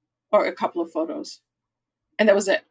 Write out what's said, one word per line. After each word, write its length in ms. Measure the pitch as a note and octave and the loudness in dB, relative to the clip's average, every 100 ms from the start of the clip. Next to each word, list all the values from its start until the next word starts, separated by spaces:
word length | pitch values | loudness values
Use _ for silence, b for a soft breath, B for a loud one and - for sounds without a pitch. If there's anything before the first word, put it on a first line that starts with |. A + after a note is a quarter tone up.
| _ _ _ | _ _ _
or 140 | G#3 - | 0 0
a 80 | |
couple 260 | F3+ - - | -2 -6 -4
of 120 | - | -6
photos 480 | - E3 D#4 - - _ _ _ _ _ _ _ - | -4 -6 -6 -12 -18 _ _ _ _ _ _ _ 0
and 100 | A3 | 4
that 60 | |
was 140 | G3+ G3 | 4 2
it. 160 | F#3 - | -2 -4